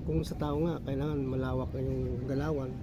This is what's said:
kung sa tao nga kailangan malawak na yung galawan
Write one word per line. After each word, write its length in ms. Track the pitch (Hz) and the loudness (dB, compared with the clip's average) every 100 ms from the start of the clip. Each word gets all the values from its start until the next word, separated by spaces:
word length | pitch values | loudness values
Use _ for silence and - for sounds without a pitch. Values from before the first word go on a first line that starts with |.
kung 200 | - 156 | 2 2
sa 120 | 151 170 | 2 -2
tao 240 | 151 147 170 | 0 2 2
nga 120 | 147 113 | 0 -2
kailangan 320 | 135 147 151 | 0 0 0
malawak 480 | 131 131 131 127 127 139 | 0 0 0 0 -2 -2
na 80 | |
yung 440 | 131 131 127 123 131 | 0 0 0 -2 0
galawan 440 | 135 147 147 131 127 | 0 2 0 -2 -4